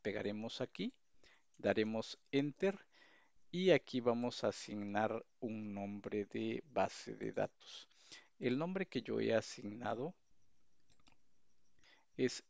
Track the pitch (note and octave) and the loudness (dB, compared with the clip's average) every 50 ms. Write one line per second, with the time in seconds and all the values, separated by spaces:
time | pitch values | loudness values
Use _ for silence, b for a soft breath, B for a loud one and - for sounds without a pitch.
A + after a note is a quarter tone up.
0 | - G#2+ G2 G#2+ A2 G#2 G#2 G#2+ A2 A2+ - - C3 - - - F#3 B3 - _ | -4 -4 -2 -2 -2 -4 -4 -4 -6 -6 -4 -4 -6 -6 -4 -4 -6 -6 -6 _
1 | _ _ - - b b b b b b _ - - G2+ G2 A2 G#2+ A2 A2 A2 | _ _ -20 -20 b b b b b b _ 0 2 4 4 4 4 2 0 -2
2 | A2 - - - _ _ - C#3 C#3+ D3 D3 - F#3+ G3 G3 - - - b b | -4 -4 -8 -14 _ _ 2 2 2 2 0 0 0 0 0 -2 -6 -20 b b
3 | b b b b b b b b - - - F3 F#3 F#3 D#3+ C3+ - - - B2+ | b b b b b b b b -16 -8 -4 4 6 8 8 8 6 2 -2 2
4 | A#2 B2 A#2 A#2 B2 B2 - - - G#2+ F#2+ - - - G#2+ G#2 G2+ G2+ G2+ G#2 | 4 4 4 4 2 -2 -2 0 0 0 0 -2 -6 -8 -6 -4 -4 0 2 2
5 | A2 G#2+ A2+ A2+ - _ _ _ - A2+ A2 G#2+ G#2+ G#2 G2+ G2+ G2+ G2+ G2+ G#2 | 2 2 2 -2 -6 _ _ _ -6 -4 -4 -4 -6 -6 -6 -4 -4 -4 -6 -6
6 | - - - G#2 G2+ - - A2+ A2 A2+ A2+ - - D3 B2 G2 F#2+ G2 - - | -6 -4 -2 -2 -2 -2 -2 -2 -2 -2 -2 -4 -6 -2 0 2 2 2 0 -4
7 | - A2+ A2 G#2+ G#2 G#2+ G#2+ G#2+ G#2 - - - - - - - - - B B | -10 -10 -8 -6 -6 -4 -2 0 -2 -2 -2 -8 -20 -18 -18 -18 -18 -20 B B
8 | B B B B B B B - G3 B2+ B2 C3+ D#3+ F3+ F#3 F#3+ F#3 - - C3 | B B B B B B B -4 -2 0 0 0 0 -2 -2 -4 -4 -4 -4 -4
9 | - - A2+ A2 A2 A2+ A2+ A2 - - - - G#2+ G#2 G#2 A#2 A#2+ A2 A2 A2+ | -4 -2 0 0 2 4 4 2 2 0 -6 -10 -8 -8 -8 -6 -4 -4 -2 -2
10 | C3 E3+ F#3 - _ - - - - - - - - - - - - - - - | -4 -6 -8 -12 _ -20 -20 -20 -20 -20 -20 -20 -20 -20 -20 -20 -20 -20 -20 -20
11 | - - - - - - - - - - - - - - - - b b b b | -20 -20 -20 -20 -20 -20 -20 -20 -20 -20 -20 -20 -20 -20 -20 -20 b b b b
12 | b b - - C3 A#2+ - - - _ | b b -2 0 0 0 0 -2 -8 _